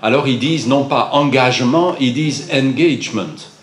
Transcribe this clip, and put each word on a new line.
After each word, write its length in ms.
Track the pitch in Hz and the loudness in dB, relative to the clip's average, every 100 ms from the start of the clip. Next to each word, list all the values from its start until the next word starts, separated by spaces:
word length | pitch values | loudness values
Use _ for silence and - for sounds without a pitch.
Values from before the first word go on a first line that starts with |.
Alors 240 | 110 131 139 | 2 0 2
ils 120 | 123 | 0
disent 280 | 135 160 113 | 0 -2 0
non 180 | 139 | 0
pas 260 | 135 139 107 | 2 0 0
engagement, 800 | 143 143 131 127 127 127 156 180 180 | 2 2 2 2 2 2 2 0 0
ils 140 | 131 | -2
disent 340 | 127 156 135 - | 0 -2 -4 -4
engagement. 840 | 143 135 131 170 127 - 110 85 78 - - | -2 0 2 2 0 -4 -6 -8 -12 -20 -20